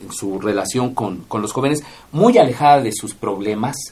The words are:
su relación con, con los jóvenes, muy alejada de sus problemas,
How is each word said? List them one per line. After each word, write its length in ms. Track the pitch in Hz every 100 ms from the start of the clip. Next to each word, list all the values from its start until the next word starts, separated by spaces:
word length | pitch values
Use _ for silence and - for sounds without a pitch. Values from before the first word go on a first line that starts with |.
| 98
su 280 | - 98 95
relación 560 | 101 101 92 123 123 -
con, 220 | 104 90 -
con 140 | 110
los 100 | 104
jóvenes, 300 | - 135 147 - - -
muy 260 | 147 220 247
alejada 440 | 131 120 147 143
de 100 | 113
sus 220 | 107 107
problemas, 640 | - 110 98 101 107 123 143 -